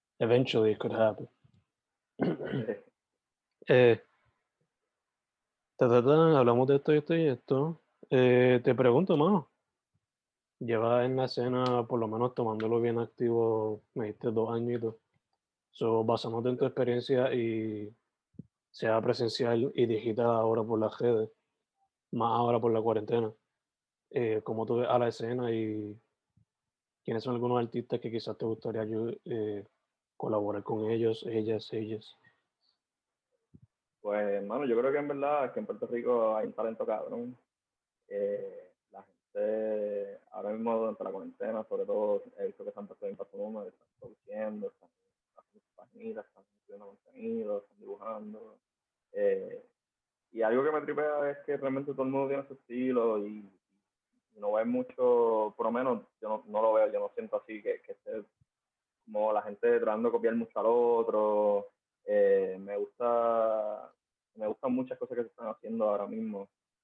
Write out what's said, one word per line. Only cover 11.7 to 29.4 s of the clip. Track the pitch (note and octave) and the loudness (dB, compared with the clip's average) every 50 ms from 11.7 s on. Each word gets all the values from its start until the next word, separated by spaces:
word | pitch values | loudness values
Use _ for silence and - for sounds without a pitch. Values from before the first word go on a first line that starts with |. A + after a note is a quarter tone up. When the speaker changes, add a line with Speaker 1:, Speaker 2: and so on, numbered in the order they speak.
| B2 A#2+ A2+ | 2 0 0
Speaker 1:
por | A#2 B2+ A#2 | 0 -2 -2
lo | A2+ A2 | -2 -2
menos | A2 A2+ B2 B2 B2 | 0 0 -2 0 0
tomándolo | - A#2+ A2 A2 G#2+ A2 A2 A#2 A#2 | -2 -2 -2 -2 -2 0 0 2 2
bien | A#2+ A#2 A#2 A#2 | 2 2 0 -2
activo, | A#2 A#2 _ - B2 A#2 A#2 A#2 A2+ A2+ A2 A2+ G#2+ A2 G#2+ G#2+ _ _ - | -4 -4 _ -2 -2 0 2 2 2 2 2 0 -2 -2 -4 -8 _ _ -8
me | B2+ A2 | -6 -6
dijiste | G#2 G2+ - - A#2+ | -6 -8 -4 -4 -2
dos | A2 A2+ A2+ A#2 A#2 | 0 0 -2 0 -2
añitos. | A#2 A#2+ A#2+ A#2+ A#2 A#2 A2 A2+ - _ _ _ _ _ _ _ _ _ _ _ _ _ _ | -4 -2 -2 -4 -2 -4 -6 -6 -8 _ _ _ _ _ _ _ _ _ _ _ _ _ _
So, | _ - - A2+ A2+ A2+ A2+ | _ -4 0 2 2 2 2
basándote | A2+ A#2 - - A#2+ A2+ A#2 A#2 B2 | 2 0 0 0 -4 -4 -2 -2 -2
en | B2 B2 | 0 0
tu | C#3 | 0
experiencia | B2+ - C3 B2 A#2+ A#2+ B2 A#2+ - C3+ B2 B2+ C3 | -2 0 0 0 0 0 -2 0 0 2 2 2 2
y | B2+ B2 A2+ A2+ A2 A2 A2 A2 G#2+ G#2 G#2 G#2+ A#2 _ _ _ _ _ _ _ _ - - _ _ _ _ _ | 0 0 -2 -2 -2 -2 -4 -4 -6 -8 -10 -12 -14 _ _ _ _ _ _ _ _ -20 -20 _ _ _ _ _
sea | _ - - A2 A2 A2+ | _ -4 0 2 2 2
presencial | A2 B2 A#2 - A#2+ A2 - - B2+ A#2 A#2+ A2+ A2+ - - | 2 2 0 0 0 -2 -2 0 0 2 2 2 0 0 2
y | C3 A#2+ | 2 2
digital | A2+ A2+ G#2+ A2+ A#2 G#2 B2 A#2 | 2 2 0 0 -2 0 2 2
ahora | A#2 A#2 A2 A2+ A2+ A2+ A#2 | 2 4 4 2 2 2 0
por | G#2+ A#2 A2+ G#2+ | 0 0 0 0
las | G#2+ G#2+ - - | 0 -2 -2 0
redes, | C3 A#2+ A#2 G#2+ A2 A2 _ _ _ _ _ _ _ _ _ _ _ _ _ _ _ - | 0 2 2 2 0 -4 _ _ _ _ _ _ _ _ _ _ _ _ _ _ _ -8
más | - A#2 A2+ A#2 | -4 -2 0 0
ahora | A2+ A#2 B2 A#2+ A#2+ A2+ | 2 2 2 2 2 2
por | A#2 A#2 | 2 2
la | A2 A2 | 2 2
cuarentena, | A2 A#2 A2 G#2+ G#2 A2 A#2 A#2 A2+ G#2+ - _ _ _ _ _ _ _ _ _ _ _ _ _ _ _ | 2 0 0 0 0 0 0 0 0 -2 -8 _ _ _ _ _ _ _ _ _ _ _ _ _ _ _
eh, | - C3 A#2+ A2 A2 G#2+ - | -4 -2 0 0 0 -2 -2
¿cómo | - A2+ A2 A2 | -4 -4 -4 -2
tú | - A#2+ A#2 | 0 0 0
ves | B2 - | 2 2
a | B2 A#2+ | 2 2
la | A#2+ A#2 | 2 2
escena | - - A#2 A#2 B2 B2+ B2 A#2 | -2 -4 -6 -4 -4 -4 -2 -2
y | A2+ A2+ A2 G#2+ G#2+ G#2+ G#2 G#2 G#2 A2+ _ _ _ _ _ _ _ _ _ _ _ _ _ _ _ _ _ _ _ _ - | -2 -2 -2 -2 -4 -6 -8 -10 -12 -16 _ _ _ _ _ _ _ _ _ _ _ _ _ _ _ _ _ _ _ _ -8
quiénes | - A2+ A2 - | -6 -4 -4 -2
son | C3 A#2+ | -2 -2
algunos | A#2 A#2+ A#2+ B2 A#2+ | -2 0 2 2 0
artistas | A#2 A2+ - A#2+ A#2 - B2 A#2 | 0 -2 -4 -8 -4 -4 -6 -6
que | - A#2 | -4 -6
quizás | A2+ A2+ - A2+ G#2 | -6 -6 -6 -8 -8
te | - B2 | -6 -4
gustaría | A2+ A2 - - A#2+ A2 A2 | -4 -4 -4 -6 -6 -4 -4
ayu-, | A2 G#2+ A2 A2 A#2 A2+ - - _ | -4 -4 -4 -4 -4 -4 -6 -10 _
eh, | - A#2+ A2 | -8 -6 -4